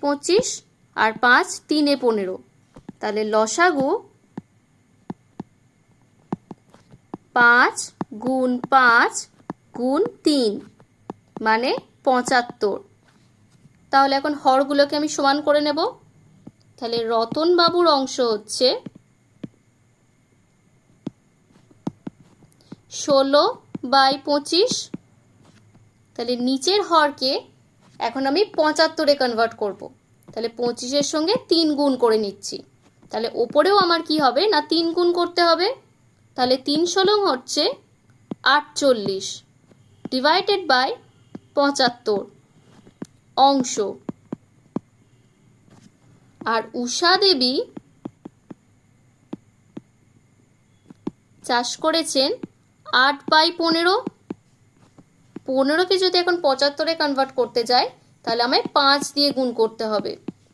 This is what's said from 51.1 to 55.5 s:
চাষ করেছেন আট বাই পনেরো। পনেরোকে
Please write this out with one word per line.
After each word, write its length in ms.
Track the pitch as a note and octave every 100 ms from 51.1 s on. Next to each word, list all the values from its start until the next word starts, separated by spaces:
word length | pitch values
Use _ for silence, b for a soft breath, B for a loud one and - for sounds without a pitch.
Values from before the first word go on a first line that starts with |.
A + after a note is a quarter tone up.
| - _ _
চাষ 260 | - A#3+ A#3+ -
করেছেন 460 | D#4+ E4 D#4+ C#4 C#4 B4+ - _ _ _ - B3 C4+
আট 120 | C#4 -
বাই 160 | D#4 E4 E4+
পনেরো। 340 | E4 E4 E4+ G#4+ B4+ - - - _ _ _ _ _ - _ _ _ -
পনেরোকে 460 | -